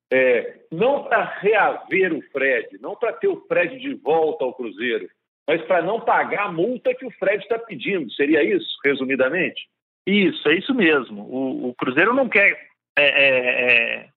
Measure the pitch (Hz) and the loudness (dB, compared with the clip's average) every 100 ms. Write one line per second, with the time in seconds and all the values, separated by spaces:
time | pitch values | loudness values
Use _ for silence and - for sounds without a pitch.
0 | - 131 127 117 - - - 165 240 285 | -2 2 4 2 -2 -10 -10 -2 0 0
1 | - 220 170 - 196 214 156 113 - 170 | 0 -2 -2 -2 2 2 2 -2 -4 0
2 | 185 156 - 139 135 120 - - 139 202 | 0 -2 -6 -2 0 0 -4 -12 -12 -4
3 | 226 - 196 165 - 170 175 - 262 120 | -4 -2 -2 -2 -2 -2 -2 -4 -10 -6
4 | 143 160 156 - 127 120 117 92 123 110 | 0 2 2 0 -6 -6 -10 -6 -4 -4
5 | 90 _ _ _ - 165 170 180 170 220 | -6 _ _ _ -2 -2 0 0 0 -2
6 | 240 180 139 180 202 165 208 254 254 254 | 0 0 0 -4 -4 -2 -2 -2 -2 -4
7 | 254 - 190 208 - 226 - 151 123 190 | -6 -4 -2 0 -2 -6 -6 -10 -4 -4
8 | 117 - 143 160 185 190 - - 143 131 | -4 -2 2 4 4 0 -2 -4 -2 0
9 | 131 131 131 175 139 - - _ _ _ | 0 0 0 0 -4 -6 -18 _ _ _
10 | - 202 180 - 151 165 - 254 165 147 | 0 2 2 2 0 0 0 2 4 4
11 | 110 104 104 131 131 - 123 - 139 131 | 0 -12 -10 -6 -4 -4 -6 -6 -2 2
12 | 196 262 247 208 196 151 - _ _ - | 2 2 2 2 2 0 -8 _ _ 0
13 | 143 143 139 127 123 127 123 120 117 117 | 2 4 4 4 0 0 2 2 2 -6
14 | - | -12